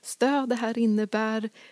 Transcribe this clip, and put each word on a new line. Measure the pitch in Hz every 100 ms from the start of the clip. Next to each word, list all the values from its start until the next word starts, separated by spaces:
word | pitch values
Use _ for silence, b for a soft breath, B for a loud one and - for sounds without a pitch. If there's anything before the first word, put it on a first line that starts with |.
stöd | - - 254 285 262
det |
här | 240 226 233
innebär, | 226 208 214 214 220 220 214 B B